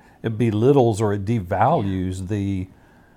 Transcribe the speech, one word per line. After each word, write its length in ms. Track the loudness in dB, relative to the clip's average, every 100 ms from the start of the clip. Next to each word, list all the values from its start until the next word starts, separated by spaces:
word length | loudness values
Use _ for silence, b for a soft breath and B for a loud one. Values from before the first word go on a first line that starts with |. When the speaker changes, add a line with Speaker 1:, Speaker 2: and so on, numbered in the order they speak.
| B B
Speaker 1:
it 160 | -6 -2
belittles 600 | 0 2 4 4 4 2
or 120 | -2
it 120 | -2
devalues 960 | -2 -4 -2 0 2 2 0 -2 -4 -6
Speaker 2:
Yeah. 60 | -6
Speaker 1:
the, 420 | -4 -2 -4 -6 b b b b